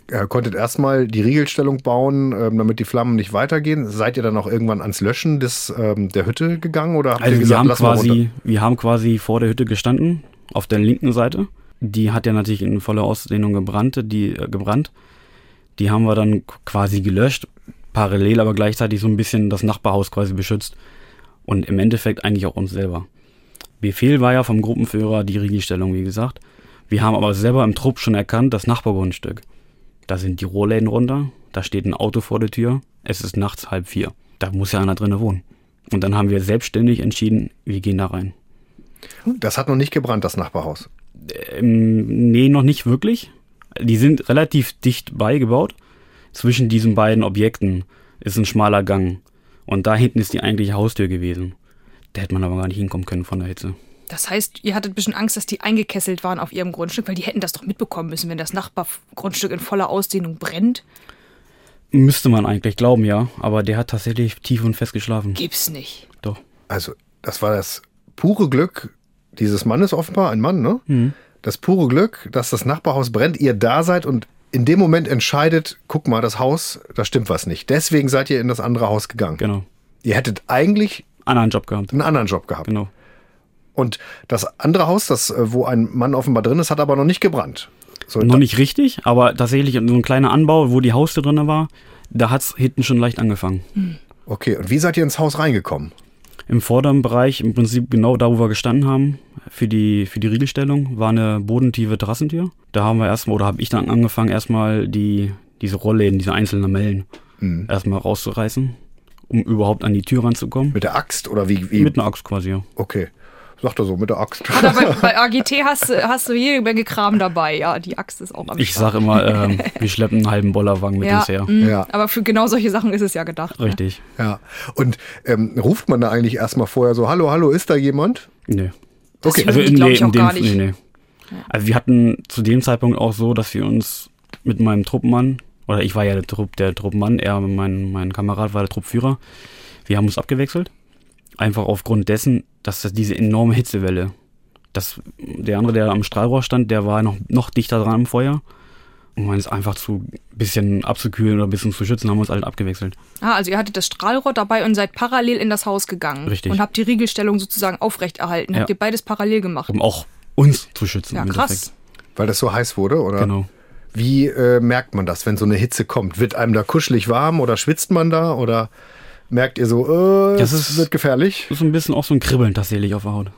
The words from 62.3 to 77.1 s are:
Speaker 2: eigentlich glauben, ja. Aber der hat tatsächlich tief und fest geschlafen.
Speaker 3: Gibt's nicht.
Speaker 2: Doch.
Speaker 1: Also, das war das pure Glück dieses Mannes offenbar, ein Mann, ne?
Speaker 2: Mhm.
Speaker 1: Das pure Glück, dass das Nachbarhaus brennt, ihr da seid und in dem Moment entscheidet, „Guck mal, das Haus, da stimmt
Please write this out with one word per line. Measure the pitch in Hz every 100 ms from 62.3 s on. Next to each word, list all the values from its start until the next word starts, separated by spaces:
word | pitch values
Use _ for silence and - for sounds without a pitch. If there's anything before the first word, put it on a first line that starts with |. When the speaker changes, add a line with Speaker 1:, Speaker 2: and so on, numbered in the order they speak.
| 113 104
Speaker 2:
eigentlich | 104 110 101
glauben, | 120 123
ja. | 107 104 120 -
Aber | 131 107
der | 104 110
hat | 117
tatsächlich | 110 120 113 117 -
tief | - 123
und | 113 110
fest | 113
geschlafen. | - 104 110 101
Speaker 3:
Gibt's | 101 - - -
nicht. | 151 127 - - -
Speaker 2:
Doch. | - - - _ _
Speaker 1:
Also, | 98 - - _ _
das | - -
war | 104 104
das | 92 - _ _ _ -
pure | 170 208 175
Glück | 127 180 - - _ _ _ _
dieses | - 104 104 117
Mannes | 117 196
offenbar, | 160 160 - 185
ein | 110
Mann, | 127 190
ne? | 120 240 -
Speaker 2:
Mhm. | 135 123 143 _ _
Speaker 1:
Das | - -
pure | - 185 147
Glück, | 131 220 - -
dass | 131 120
das | 120 123
Nachbarhaus | 151 - 135 123
brennt, | 110 139 165
ihr | 139
da | 110 113 135
seid | 170 180 165
und | 123 - _ _
in | 127 120
dem | 175
Moment | 180 165 160
entscheidet, | 131 - 147 156 160 151 - _
„Guck | 156 147
mal, | 113
das | 117 104
Haus, | 127 160 - - -
da | -
stimmt | 104